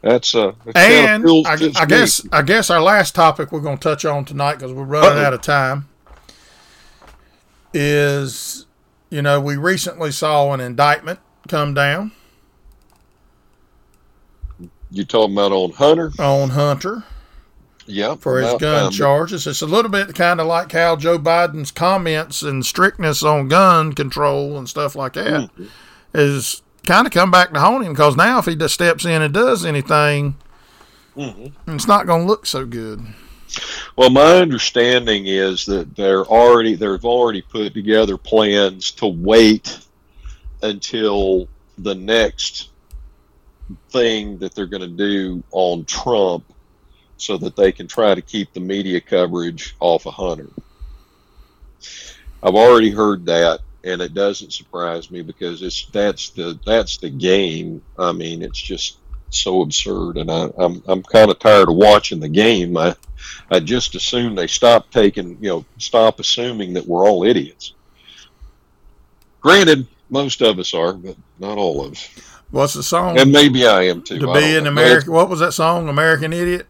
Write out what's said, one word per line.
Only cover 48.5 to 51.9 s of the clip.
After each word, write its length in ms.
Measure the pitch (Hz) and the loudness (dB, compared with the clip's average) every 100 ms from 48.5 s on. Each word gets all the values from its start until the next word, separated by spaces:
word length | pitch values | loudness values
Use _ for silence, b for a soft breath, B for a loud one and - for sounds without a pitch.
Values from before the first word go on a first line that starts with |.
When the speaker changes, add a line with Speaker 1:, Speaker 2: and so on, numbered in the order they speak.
Speaker 1:
the 60 | - | -10
media 400 | 92 98 95 87 | -8 -6 -4 -6
coverage 760 | - 90 87 87 85 82 - - | -2 -2 0 -4 -8 -10 -16 -4
off 280 | 85 82 - | -2 0 -4
of 60 | - | -10
Hunter. 340 | 92 78 71 - - _ - - _ _ _ _ _ _ - _ B | -8 -8 -12 -20 -20 _ -20 -20 _ _ _ _ _ _ -20 _ B